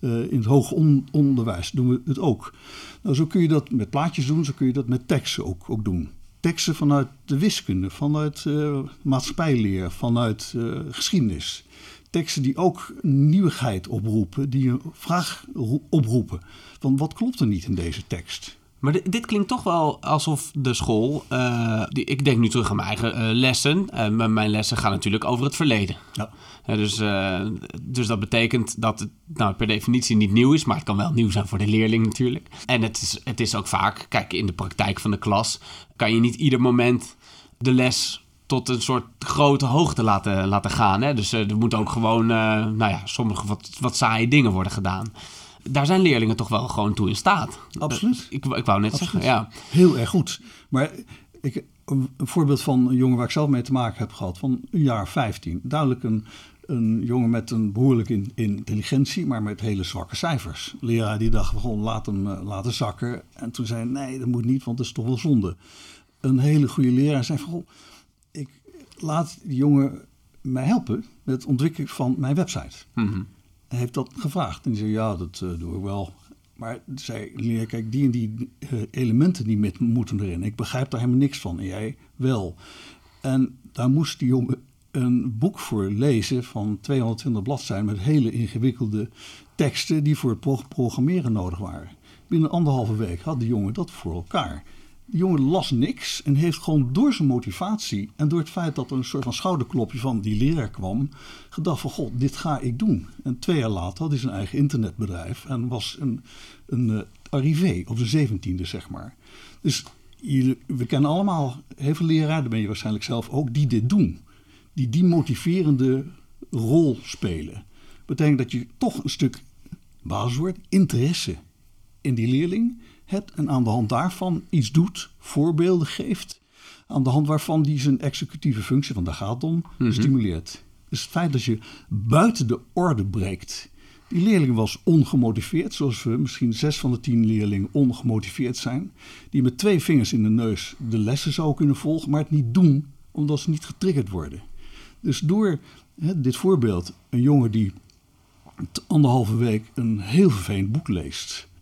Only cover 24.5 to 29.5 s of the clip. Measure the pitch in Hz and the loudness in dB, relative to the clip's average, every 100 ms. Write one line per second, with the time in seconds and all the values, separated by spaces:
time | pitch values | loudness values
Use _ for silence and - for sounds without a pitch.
24.5 | 107 107 113 110 95 101 104 - 120 139 | 0 0 0 0 0 0 0 0 0 0
25.5 | - 156 110 98 - - - 110 - - | 2 2 2 0 -4 -10 -8 -8 -10 -20
26.5 | - - 107 104 104 107 98 95 92 104 | -12 -2 0 0 0 0 0 0 -2 -4
27.5 | - - - 143 127 110 110 107 117 117 | -6 -10 -12 -6 -2 0 0 0 2 2
28.5 | 123 107 - 110 110 - - - 156 104 | 2 -2 -2 -2 -2 -8 -12 -10 -2 -2